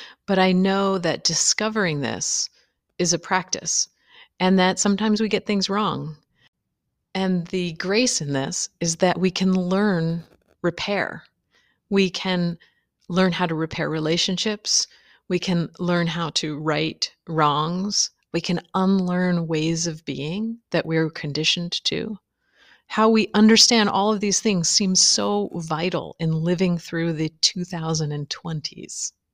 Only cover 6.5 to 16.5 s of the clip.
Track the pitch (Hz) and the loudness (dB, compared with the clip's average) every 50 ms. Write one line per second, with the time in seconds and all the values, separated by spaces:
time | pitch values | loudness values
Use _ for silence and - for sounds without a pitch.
6.5 | _ _ _ _ _ _ _ _ _ _ _ _ - 190 190 185 185 180 165 175 | _ _ _ _ _ _ _ _ _ _ _ _ -4 -2 0 0 0 0 -2 -2
7.5 | - 185 180 175 160 156 - 185 196 220 254 247 - - 160 143 139 135 135 135 | -4 -4 -2 -4 -4 -4 -2 0 2 2 2 2 0 -2 -2 -2 -2 -2 -2 -4
8.5 | 175 - - - _ - 170 165 165 - 185 180 - - 180 185 180 - 190 190 | -4 -6 -6 -8 _ -4 -4 -4 0 2 2 2 2 2 0 0 0 2 2 2
9.5 | 185 190 180 180 185 190 208 214 190 170 165 165 165 170 165 - - _ _ _ | 2 2 2 0 0 2 2 2 2 2 0 0 -2 -4 -6 -12 -18 _ _ _
10.5 | _ _ - 175 170 - - - 202 196 - - - 165 - _ _ _ _ _ | _ _ -2 -2 -2 -2 -4 -4 -2 -2 -2 -4 -6 -10 -16 _ _ _ _ _
11.5 | _ _ _ _ _ _ _ - 202 196 196 180 180 - - 190 185 180 175 170 | _ _ _ _ _ _ _ 0 2 4 4 2 0 -2 -2 -2 0 0 0 0
12.5 | 170 - _ _ _ _ _ _ _ _ _ - 180 180 185 185 170 170 185 170 | -2 -6 _ _ _ _ _ _ _ _ _ -4 0 2 2 2 2 0 0 -2
13.5 | 165 156 160 160 - - 156 147 156 160 151 151 165 175 - - 185 175 - 220 | -2 -2 -4 -4 -4 -4 -4 -4 -2 -2 0 0 0 0 0 0 -2 -2 -2 -4
14.5 | 208 214 - - - - - - - - _ _ _ _ _ - 185 180 180 - | -4 -4 -4 -2 0 0 -2 -2 -6 -16 _ _ _ _ _ -4 -4 -2 0 0
15.5 | 180 170 165 - - - 180 175 175 175 170 170 160 175 170 151 - - - 156 | 0 0 0 -2 -6 -6 -2 0 0 0 0 0 -2 -4 -4 -4 -4 -4 -4 -4